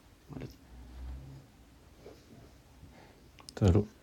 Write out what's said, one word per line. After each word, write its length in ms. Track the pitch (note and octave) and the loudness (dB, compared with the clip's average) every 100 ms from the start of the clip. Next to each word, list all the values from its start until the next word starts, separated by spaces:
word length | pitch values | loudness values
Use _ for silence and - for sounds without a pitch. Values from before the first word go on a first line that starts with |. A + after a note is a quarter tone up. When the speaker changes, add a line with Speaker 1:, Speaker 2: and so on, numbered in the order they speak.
| - - - | -20 -20 -14
Speaker 1:
ማለት 220 | - - | -10 -10
ነው። 140 | - - - - - - - - - - - - - - - - - - - - - - - - - - - - - - - | -12 -20 -18 -16 -12 -10 -10 -12 -16 -18 -20 -20 -20 -20 -20 -20 -20 -20 -20 -20 -20 -20 -20 -20 -20 -20 -20 -20 -20 -10 6
Speaker 2:
ጥሩ፣ 200 | G#2 F#2 - - | 8 10 6 -2